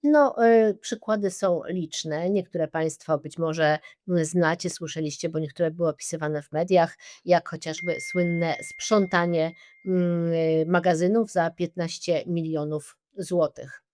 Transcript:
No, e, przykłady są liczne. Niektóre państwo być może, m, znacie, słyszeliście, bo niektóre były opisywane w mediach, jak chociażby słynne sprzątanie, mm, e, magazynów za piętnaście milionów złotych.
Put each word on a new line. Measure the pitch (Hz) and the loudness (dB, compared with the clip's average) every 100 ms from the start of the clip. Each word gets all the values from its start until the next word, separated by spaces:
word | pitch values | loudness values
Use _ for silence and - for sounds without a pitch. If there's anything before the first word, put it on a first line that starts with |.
No, | 285 302 277 - 233 | 6 6 6 6 6
e, | 226 220 | 8 6
przykłady | 196 - 220 - 214 202 | 0 -6 -8 -2 0 0
są | 185 196 170 - | -2 0 0 -2
liczne. | 185 160 - 160 151 175 | -6 -4 -6 -6 -4 0
Niektóre | 202 185 175 156 | -2 -2 -4 -2
państwo | 165 160 - - 151 | -2 -2 -4 -4 -4
być | 156 - | -4 -4
może, | 165 160 156 151 - - - | -4 2 2 0 -4 -20 -2
m, | 175 160 | 0 0
znacie, | 175 165 170 180 | 2 2 0 -6
słyszeliście, | - 160 165 156 143 170 | -8 -10 -6 -6 -4 -6
bo | 160 | -4
niektóre | 151 - 165 | -6 -2 -4
były | 165 170 | 0 -4
opisywane | 151 - 160 151 151 | -2 -8 -6 -4 -6
w | 143 | -6
mediach, | 151 175 185 170 - - - - | -4 2 4 4 -2 -20 -16 2
jak | 175 - | 2 2
chociażby | 160 165 156 175 165 | -12 -10 -8 -6 -6
słynne | - 185 175 170 165 156 | -4 -2 0 0 -2 -4
sprzątanie, | - - - 214 190 180 175 170 160 170 - _ 190 | -8 -12 0 2 2 2 2 0 0 -4 -20 _ -2
mm, | 185 175 170 170 | 0 2 0 0
e, | 165 160 160 160 | 0 2 2 2
magazynów | 175 175 165 180 220 220 | 2 2 2 2 2 0
za | 185 165 | 0 -2
piętnaście | 165 175 180 165 - - 165 - | -2 -6 -4 -6 -6 -2 -2 0
milionów | 170 160 160 151 151 - - _ - | -4 -2 -4 -2 -4 -8 -20 _ -12
złotych. | 185 175 151 - 139 - _ | -4 0 0 -2 -18 -18 _